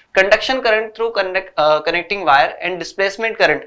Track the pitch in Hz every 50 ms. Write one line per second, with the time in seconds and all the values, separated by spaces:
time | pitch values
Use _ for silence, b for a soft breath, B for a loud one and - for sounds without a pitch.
0 | b b - 190 190 196 202 - - - 262 262 247 233 214 220 220 214 - -
1 | 226 226 226 202 190 185 185 190 190 - - 165 151 151 151 151 151 170 165 175
2 | 170 - 202 202 170 151 135 143 160 - - - 170 175 185 170 165 - - -
3 | 196 196 196 - 226 226 220 - 185 151 147 139 -